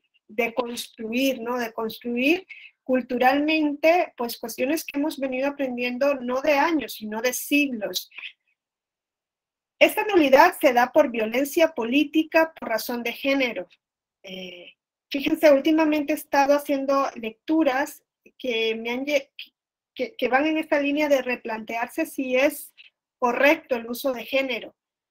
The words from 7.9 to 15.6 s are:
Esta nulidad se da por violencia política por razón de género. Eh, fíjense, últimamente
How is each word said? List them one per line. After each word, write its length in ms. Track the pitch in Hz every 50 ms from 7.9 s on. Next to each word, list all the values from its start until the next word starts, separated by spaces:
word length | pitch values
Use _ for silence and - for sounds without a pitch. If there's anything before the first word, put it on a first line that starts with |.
| 185 - - - - - - - - _ _ _ _ _ _ _ _ _ _ _ _ _ _ _ _ _ _ _ _ _ _ _ _ _ _ _ _ -
Esta 240 | 285 330 - 427 427
nulidad 500 | 427 403 349 302 262 269 277 320 359 359 -
se 120 | - 277 240
da 200 | 240 247 254 -
por 180 | 320 294 262
violencia 640 | 226 233 214 220 226 254 285 277 - 349 320 320 -
política 800 | 247 226 233 247 294 302 294 - 320 311 - - 320 320 320 -
por 140 | - 240 233
razón 340 | 226 214 - - 247 240 233
de 100 | 123 -
género. 560 | - - 269 277 277 262 240 - 180 175 - _ _ _ _ _ _ _ _ _ _ -
Eh, 520 | 190 185 185 185 180 175 175 175 - - _ _ _ _ _ _ -
fíjense, 420 | - 277 269 302 320 311 339 302 285
últimamente 600 | 269